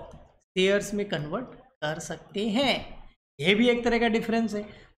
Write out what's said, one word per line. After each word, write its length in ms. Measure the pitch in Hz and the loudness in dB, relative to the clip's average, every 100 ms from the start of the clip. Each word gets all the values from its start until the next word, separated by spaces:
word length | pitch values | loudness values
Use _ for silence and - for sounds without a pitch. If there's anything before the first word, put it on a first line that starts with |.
| - - - _ _ 185 | -6 -20 -20 _ _ 0
shares 380 | 190 202 - | 4 2 0
में 140 | 208 202 | -4 -2
convert 440 | 160 147 196 254 - | -4 -4 -6 -8 -16
कर 440 | - - 151 165 | -20 -8 -6 -4
सकते 480 | - 160 - 196 220 | -8 -12 -8 -4 0
हैं। 240 | 208 269 165 - - - _ _ - | 2 2 0 -4 -14 -18 _ _ -2
ये 140 | 156 208 | 2 4
भी 140 | 247 | 4
एक 140 | 233 | 4
तरह 160 | 240 233 | 2 2
का 80 | 233 | 2
difference 460 | 220 - 226 226 | 0 0 0 0
है। 100 | 208 214 - - | -4 -10 -16 -20